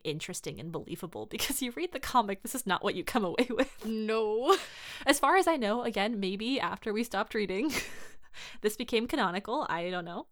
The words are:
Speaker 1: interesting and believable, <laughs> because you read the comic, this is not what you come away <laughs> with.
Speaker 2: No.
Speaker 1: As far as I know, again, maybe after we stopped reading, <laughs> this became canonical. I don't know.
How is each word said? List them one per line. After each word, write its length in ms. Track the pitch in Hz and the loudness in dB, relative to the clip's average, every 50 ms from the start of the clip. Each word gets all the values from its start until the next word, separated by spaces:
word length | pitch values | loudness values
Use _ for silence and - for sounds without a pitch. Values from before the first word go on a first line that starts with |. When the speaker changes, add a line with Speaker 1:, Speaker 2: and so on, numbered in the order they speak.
| - | -6
Speaker 1:
interesting 560 | 156 147 156 - - 175 - - 156 147 - | -6 -4 -4 -6 -8 -8 -8 -8 -8 -8 -8
and 120 | 139 170 | -8 -8
believable, 540 | 165 151 - - 170 - 190 170 - 107 107 | -8 -8 -8 -8 -8 -8 -8 -8 -8 -8 -8
<laughs> 60 | - | -6
because 320 | - 220 - - 262 - 269 | -4 -2 -2 -2 -2 -2 -2
you 80 | 240 | -4
read 220 | 240 294 349 359 - | -4 -4 -6 -6 -6
the 60 | 262 | -6
comic, 440 | - - - 254 214 196 196 - - | -4 0 2 2 2 2 0 -4 -6
this 100 | 226 - | -6 -6
is 140 | 262 - 196 | -4 -2 0
not 160 | 180 - - | 0 0 2
what 100 | 202 - | 0 -2
you 100 | 180 - | -2 -2
come 220 | - - 240 202 | 0 0 2 2
away 220 | 175 - - 247 - | 2 2 2 2 2
<laughs> 20 | |
with. 340 | 233 202 262 - - - - | 2 0 0 0 -2 -8 -6
Speaker 2:
No. 680 | 220 220 220 214 214 220 226 220 214 214 226 254 311 392 - - - - - - - - - - - | -4 -4 -2 0 0 0 2 2 2 2 4 6 6 6 6 4 -2 -12 -14 -12 -12 -12 0 2 2
Speaker 1:
As 100 | - - | 4 6
far 200 | - 277 349 392 | 6 6 8 8
as 100 | 359 339 | 6 6
I 80 | 330 | 4
know, 260 | 277 226 202 214 247 | 4 4 2 2 0
again, 380 | 240 240 - 196 196 220 240 202 | 0 0 0 2 2 2 0 0
maybe 400 | 196 185 196 196 220 240 269 240 | 0 0 -2 -2 0 0 0 0
after 340 | - 175 185 - - 226 202 | 0 -2 -2 -4 -4 -2 0
we 100 | 220 233 | 0 0
stopped 300 | - - 196 214 - - | 0 0 -2 -2 0 0
reading, 380 | 220 208 180 185 196 269 311 247 - - - - - - - - - | -2 0 0 0 0 0 0 0 -2 -4 -4 -6 -10 -10 -10 -10 -12
<laughs> 440 | - - - - - - - - | -14 -14 -14 -14 -12 -12 -4 -2
this 140 | - 214 - | 0 0 0
became 320 | - 247 - 247 220 233 240 | 0 -2 0 2 0 2 2
canonical. 580 | 320 294 208 180 175 196 208 208 240 302 285 - | 2 2 2 2 2 0 -2 -2 0 0 0 0
I 200 | 160 170 170 180 | 0 0 0 -2
don't 160 | 180 180 175 | -2 -4 -4
know. 220 | 175 170 220 320 - | -6 -8 -10 -10 -12